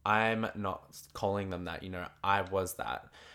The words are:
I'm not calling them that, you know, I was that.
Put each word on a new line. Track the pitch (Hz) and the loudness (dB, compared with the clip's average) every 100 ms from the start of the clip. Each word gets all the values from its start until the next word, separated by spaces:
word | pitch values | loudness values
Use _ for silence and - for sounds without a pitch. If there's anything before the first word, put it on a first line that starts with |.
I'm | 104 107 110 110 110 104 | 2 4 4 2 -2 -2
not | 98 - - - - | -4 -4 -8 -20 -14
calling | - 101 101 98 | -2 0 0 -2
them | 90 87 | -4 -6
that, | 80 | -8
you | 92 | -8
know, | 90 87 - | -8 -8 -4
I | 98 101 | 2 2
was | 92 95 90 - | 4 0 0 -2
that. | 57 62 - - - | -4 -6 -8 -20 -20